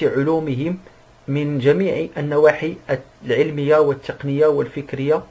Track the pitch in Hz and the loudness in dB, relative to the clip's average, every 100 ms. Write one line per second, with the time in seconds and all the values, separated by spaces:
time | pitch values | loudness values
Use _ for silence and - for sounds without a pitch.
0 | 151 135 143 160 156 127 160 185 - - | -2 0 0 0 -2 -4 -4 -6 -12 -20
1 | _ _ - 143 147 143 131 160 190 143 | _ _ -6 -4 -2 0 2 2 0 -2
2 | 170 - 147 147 151 147 156 - - 131 | -6 -6 -2 4 4 4 -4 -8 -6 -6
3 | - _ 127 120 160 147 143 151 143 139 | -6 _ -2 0 0 0 2 4 4 0
4 | - - 139 139 156 143 135 - 143 135 | -6 -8 -4 2 2 2 -2 -8 -8 -4
5 | 139 160 - | 0 -2 -4